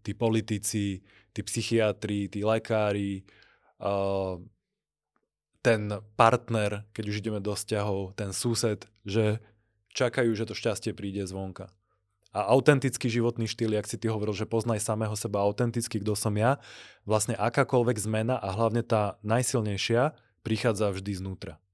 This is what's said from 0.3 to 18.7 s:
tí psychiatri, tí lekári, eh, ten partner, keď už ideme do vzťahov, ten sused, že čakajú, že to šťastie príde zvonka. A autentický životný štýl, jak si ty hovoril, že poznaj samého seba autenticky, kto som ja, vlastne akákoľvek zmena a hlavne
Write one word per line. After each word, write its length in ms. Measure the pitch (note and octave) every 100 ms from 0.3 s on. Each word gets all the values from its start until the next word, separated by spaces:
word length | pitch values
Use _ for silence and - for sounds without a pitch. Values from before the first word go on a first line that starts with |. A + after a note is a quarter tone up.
| A2+ A2 G#2 - A2 G2+ F#2+ _ - _
tí 80 | -
psychiatri, 800 | - A#2+ - A2+ G#2+ G2+ G2+ G#2
tí 160 | G2 G2+
lekári, 800 | G#2 A2 A2 A2 G#2 G#2 G2 G2
eh, 1120 | - - _ _ _ _ G2 G2+ G2 G2 F#2+ F2+ - _ _ _ _ _ _ _ _ _ _ _
ten 320 | B2 A2 G#2 G2+ - -
partner, 680 | A2+ A#2+ - A2+ G#2 G#2 G#2
keď 120 | - G#2
už 80 | G#2
ideme 180 | G#2 G#2+
do 140 | G2
vzťahov, 640 | G2+ - G#2+ G#2 G2 F#2+ -
ten 160 | G2+
sused, 560 | F#2+ B2 A2+ A#2 G#2 - _
že 340 | G#2 G2+ G#2+ G#2+ - _ _ _ _
čakajú, 400 | - B2 C3+ A#2
že 140 | G#2+ A2
to 80 | G2
šťastie 340 | A#2+ G2+ A2 F#2
príde 240 | G2+ G2
zvonka. 460 | F#2 F#2+ F#2+ F2+ F#2 _ _ _ _ _ _
A 160 | G2+ G2+
autentický 640 | C3 B2+ C#3 B2+ - B2
životný 320 | A#2 A#2 A#2
štýl, 320 | A2+ - A2 G#2+
jak 80 |
si 100 | - A2+
ty 80 | A2+
hovoril, 240 | A2 G#2
že 160 | G2 G#2
poznaj 320 | A2+ A2+ G#2+
samého 320 | A2 A2 A2
seba 320 | G#2+ G#2+ G2+
autenticky, 560 | G2+ G#2 A#2+ A#2 - A2
kto 160 | G#2+ G2+
som 160 | A2
ja, 240 | G2+ A2+ C#3+ - - - -
vlastne 320 | - G#2+ - G#2+
akákoľvek 580 | A2 - - B2+ A#2 A2
zmena 400 | G#2 A2 A2+ B2+
a 80 | G2
hlavne 300 | G2 A2+